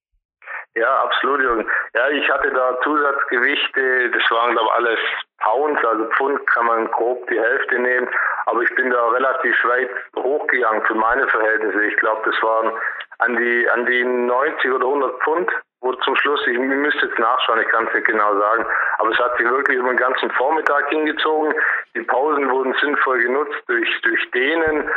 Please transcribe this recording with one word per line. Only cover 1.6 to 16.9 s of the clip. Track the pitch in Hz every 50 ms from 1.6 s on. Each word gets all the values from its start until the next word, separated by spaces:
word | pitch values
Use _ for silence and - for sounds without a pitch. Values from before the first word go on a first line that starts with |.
| 107 - - 113 - - -
Ja, | 113 123 143
ich | 151 139 - 143
hatte | 139 139 151 143
da | 131 127 127 127 127 127 139
Zusatzgewichte, | 139 151 151 147 143 139 139 - - 135 123 120 135 143 - - - - 139 131 131 127 127 123 117
das | 113 110 101 -
waren, | 113 113 117 120
glaub, | 117 117 113 110 -
alles | 117 117 117 113 107 110 - - - - _ _
Pounds, | - - 110 110 131 147 151 147 - 117
also | 117 113 110 110 - -
Pfund | - 135 139 143 135 -
kann | - - 120 117
man | 117 117 113 113 -
grob | - - 113 120 127 123 - -
die | 120 107
Hälfte | 110 117 131 139 - - 123 123
nehmen, | 123 123 123 127 123 - - - - - - - -
aber | 110 113 113
ich | 120 - -
bin | - 127 127
da | 123 120 120
relativ | 117 113 127 135 131 123 - - 120 113 - 123
weit | 117 120 127 - - - - - - -
hochgegangen | 113 117 127 143 - - - 135 123 117 113 110 107 107
für | 117 113
meine | 110 110 113 120 135 135 -
Verhältnisse. | 123 113 107 107 110 107 110 104 92 104 104
Ich | 104 107
glaub, | - - 110 107 107 -
das | 110 98 -
waren | - 110 113 110 113 107 107 - - - - - - - - -
an | 117 117 120
die, | 117 120 120 120 120 117 -
an | - 117 120
die | 120 123 123 120
neunzig | 127 123 123 120 123 123 127 139 156 156 - - 131
oder | 131 127 127
hundert | 131 143 143 135 120 - - -
Pfund, | - 160 170 180 - - - - _ _ _
wo | 123 127 -
zum | - - 139 127
Schluss, | - - 139 147 135 -
ich | 131 120
müsste | 120 131 135 135 139 143 151